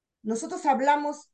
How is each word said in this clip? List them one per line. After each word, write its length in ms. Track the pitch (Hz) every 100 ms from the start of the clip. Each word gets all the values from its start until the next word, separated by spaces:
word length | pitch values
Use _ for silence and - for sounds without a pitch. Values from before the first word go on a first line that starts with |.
| _ _
nosotros 440 | 214 226 330 349 302
hablamos 640 | 240 269 294 294 294 -